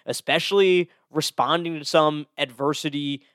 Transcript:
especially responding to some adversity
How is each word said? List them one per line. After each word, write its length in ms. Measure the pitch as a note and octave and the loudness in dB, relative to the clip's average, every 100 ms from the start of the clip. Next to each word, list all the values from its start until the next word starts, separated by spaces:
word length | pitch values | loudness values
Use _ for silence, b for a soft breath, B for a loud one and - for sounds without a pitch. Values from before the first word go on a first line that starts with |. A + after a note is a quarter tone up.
| b | b
especially 840 | B2 - D#3 - G3+ F#3+ F3+ F3 _ _ | -6 -2 -2 0 2 4 4 0 _ _
responding 680 | D3+ D3 - B2 E3 E3+ E3 | -6 -4 -2 0 0 -2 -8
to 60 | |
some 420 | C#3+ E3 D3+ D3+ D3 - | 0 2 4 2 -6 -6
adversity 840 | C#3+ A#2 C#3 D3 D#3 C#3+ C#3+ C#3 b | -8 -2 -2 -2 -4 -4 -4 -6 b